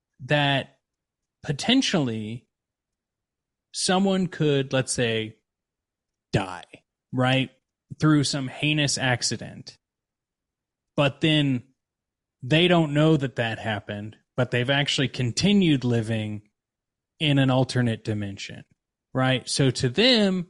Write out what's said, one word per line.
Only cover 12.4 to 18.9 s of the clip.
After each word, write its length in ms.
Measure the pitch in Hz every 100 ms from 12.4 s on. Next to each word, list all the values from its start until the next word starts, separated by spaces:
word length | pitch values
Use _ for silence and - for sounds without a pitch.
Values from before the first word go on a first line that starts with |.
they 260 | 123 156 175
don't 260 | 170 156
know 220 | 147 156 156
that 200 | 135 -
that 220 | 113 110
happened, 580 | 113 101 - 104 107 - _ -
but 140 | 123
they've 180 | 123 123
actually 380 | 139 143 - 127
continued 760 | - 123 - 196 208 175 139
living 580 | 123 117 110 110 107 104 _ _ _ _ _ _ _ -
in 180 | 156 139
an 120 | 131
alternate 540 | 127 131 127 120 110
dimension, 600 | - 104 101 98 - - - _ _